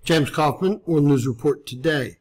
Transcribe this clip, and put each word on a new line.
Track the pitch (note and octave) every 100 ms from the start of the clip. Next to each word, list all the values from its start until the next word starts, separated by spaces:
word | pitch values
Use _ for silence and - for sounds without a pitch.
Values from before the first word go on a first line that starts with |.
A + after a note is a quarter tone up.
James | - D#3+ C#3
Kaufman, | - D3+ C#3+ F#3 G#3 -
World | D#3+
News | C#3+ C#3 B2+
Report | A2+ D3+ C3+ -
today. | B2 D3+ D3 A#2+ -